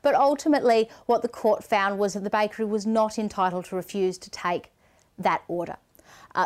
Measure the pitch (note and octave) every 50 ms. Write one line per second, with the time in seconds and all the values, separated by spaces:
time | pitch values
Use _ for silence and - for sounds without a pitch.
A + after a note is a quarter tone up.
0 | - C#4+ - - C4+ C#4 D4 C#4+ - D#4 D4 C4+ - A#3+ A3+ A3+ A3 A3 - -
1 | - - A#3+ A3+ - A#3 - - - A3 - - - - A3+ G3+ G3 G3+ G3+ G3
2 | G#3 G3 F#3+ G#3 F#3+ G#3 - G#3+ G#3+ G#3 - - A3 G#3 G#3+ G#3+ G3 A3 A3 A3
3 | A3 G#3+ G#3+ A3+ G#3+ G3+ - G3+ F#3 F#3 F3 F#3 F3 - F#3+ F#3 F3+ - - G3+
4 | F#3+ F#3 F3+ - - - - - - F3+ F3 D#3 - - _ _ _ _ _ _
5 | _ _ _ - F#3 G3 E3 D#3 - - E3+ F3 E3+ D#3 - - _ _ _ _
6 | _ - - - - - - - F3+